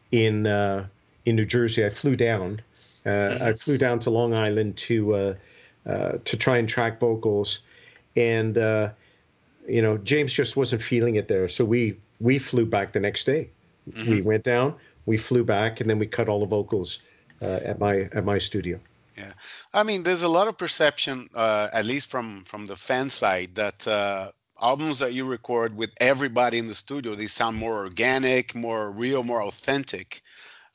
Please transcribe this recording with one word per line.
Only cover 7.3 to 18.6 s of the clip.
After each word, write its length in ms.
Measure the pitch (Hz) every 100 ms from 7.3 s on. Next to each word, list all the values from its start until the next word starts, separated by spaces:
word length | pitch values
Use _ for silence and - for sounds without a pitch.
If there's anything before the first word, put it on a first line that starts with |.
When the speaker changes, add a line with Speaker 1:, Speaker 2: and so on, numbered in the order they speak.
| 104 101 - - - - - _ -
Speaker 1:
and, 420 | 117 113 110 110
uh, 320 | 110 110 107 - _ _ _ _ _ _ -
you 140 | 117
know, 160 | 110 107
James 320 | 98 147 139
just 240 | - 123 135
wasn't 260 | 120 113
feeling 340 | - 120 120 107
it 120 | 98
there. 220 | 98 92
So 160 | - 110
we, 320 | 120 113 95 _ _
we 160 | 113 135
flew 260 | 135 123 113
back 280 | 104 98
the 80 | 104
next 240 | 101 98 -
day. 240 | - 82 _ _ _ -
Speaker 2:
Mm-hmm. 180 | 107 113
Speaker 1:
We 120 | 104
went 220 | 95 110
down, 320 | 123 120 135 156 - _ -
we 120 | 113
flew 260 | - 123
back, 380 | 113 101 110 110
and 80 | 110
then 100 | 107
we 80 | 104
cut 220 | - 110
all 100 | 101
the 60 | 101
vocals, 540 | 104 95 104 85 - _ _ _ _
uh, 180 | 95 95 98
at 120 | 101
my, 300 | 104 98 95
at 100 | 110
my 140 | 95 101
studio. 420 | - 104